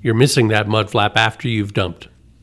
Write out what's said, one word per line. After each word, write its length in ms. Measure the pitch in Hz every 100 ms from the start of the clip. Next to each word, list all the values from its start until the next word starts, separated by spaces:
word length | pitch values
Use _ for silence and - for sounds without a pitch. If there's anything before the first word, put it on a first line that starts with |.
you're 140 | 120 113
missing 320 | 131 139 113
that 200 | 107 104
mud 220 | 107 104
flap 260 | 113 104 110
after 320 | 110 - 120
you've 260 | 110 101 101
dumped? 320 | 92 85 - _ _ _